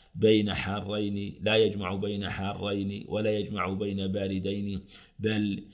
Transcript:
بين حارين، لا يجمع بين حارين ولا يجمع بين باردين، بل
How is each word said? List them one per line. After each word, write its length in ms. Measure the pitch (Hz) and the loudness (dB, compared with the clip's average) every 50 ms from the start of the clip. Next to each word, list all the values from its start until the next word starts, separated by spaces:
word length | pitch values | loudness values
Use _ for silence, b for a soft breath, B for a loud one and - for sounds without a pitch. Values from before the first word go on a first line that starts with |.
| b b b | b b b
بين 380 | - 110 110 110 107 104 104 92 | 4 6 8 8 8 6 4 0
حارين، 880 | - - 101 98 104 95 95 104 107 107 101 104 101 101 101 - - | -2 -2 -2 -2 -4 -4 -4 -2 -2 -2 -2 -2 -4 -6 -6 -6 -2
لا 140 | - 107 110 | 0 2 4
يجمع 400 | 110 110 101 101 101 98 90 98 | 6 4 4 2 0 -4 -4 -2
بين 340 | 98 101 104 104 101 101 90 | -2 -2 -2 -2 -2 -4 -4
حارين 760 | - 98 95 101 101 95 95 101 101 101 98 98 101 101 - | -4 -4 -4 -4 -4 -4 -4 -2 -2 0 -2 -2 -4 -6 -6
ولا 300 | - - 104 107 107 107 | -4 -2 0 0 0 0
يجمع 300 | 104 98 - 107 101 92 | 0 -2 -4 -4 -4 -2
بين 440 | 95 98 95 101 101 101 98 95 95 | -2 -2 -2 -2 -2 -2 -2 -2 -2
باردين، 680 | 95 101 98 95 98 95 92 98 98 101 101 101 98 92 - B B B B B B - | -2 -2 -2 -2 -2 -2 -2 -2 -2 -2 -4 -4 -6 -6 -8 B B B B B B -2
بل 440 | 104 107 107 107 107 101 98 80 - B | -2 0 0 2 0 0 -2 -4 -6 B